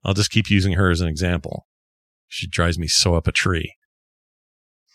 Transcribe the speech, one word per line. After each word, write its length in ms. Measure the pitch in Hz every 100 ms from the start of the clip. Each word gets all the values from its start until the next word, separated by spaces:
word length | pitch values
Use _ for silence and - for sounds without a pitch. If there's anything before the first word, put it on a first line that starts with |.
I'll 120 | 98
just 160 | 98 104
keep 180 | 110 101
using 240 | 101 95
her 160 | 90 95
as 120 | 82
an 60 | 85
example. 600 | 78 90 87 - - _ _ _ _ _ _ _
She 200 | - 87
drives 320 | - 85 82
me 80 | 80
so 260 | - 92
up 120 | 85 -
a 40 |
tree. 440 | - - 85 - - _ _ _ _ _ _ _ _ _ _ _